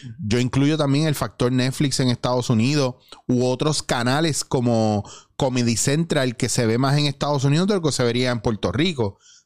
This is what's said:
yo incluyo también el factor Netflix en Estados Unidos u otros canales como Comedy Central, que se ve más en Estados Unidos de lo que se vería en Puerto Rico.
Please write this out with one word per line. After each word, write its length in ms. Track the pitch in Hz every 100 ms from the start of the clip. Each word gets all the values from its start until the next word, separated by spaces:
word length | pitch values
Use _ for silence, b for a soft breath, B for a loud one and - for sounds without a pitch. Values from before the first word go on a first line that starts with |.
| 127 117
yo 180 | 104 120
incluyo 380 | 127 135 143 156
también 300 | 139 139 160
el 80 | 139
factor 360 | 120 - 123
Netflix 480 | 127 127 - 143 -
en 80 | 127
Estados 400 | 120 123 127 120
Unidos 440 | 113 123 151 131 120 B B B
u 180 | 123 127
otros 360 | 127 151 147
canales 600 | - 135 120 143 165 135
como 680 | - 139 120 113 110 104 - B B -
Comedy 380 | 135 127 117 113
Central, 600 | - 151 165 147 131 117
que 120 | 120
se 160 | - 113
ve 100 | 117
más 200 | 135 143
en 100 | 147
Estados 380 | - 143 147 139
Unidos 220 | 151 196
de 80 | 202
lo 60 |
que 100 | 156
se 120 | -
vería 260 | 120 120 127
en 100 | 120
Puerto 300 | 123 107 95
Rico. 460 | 110 185 143 104 - b b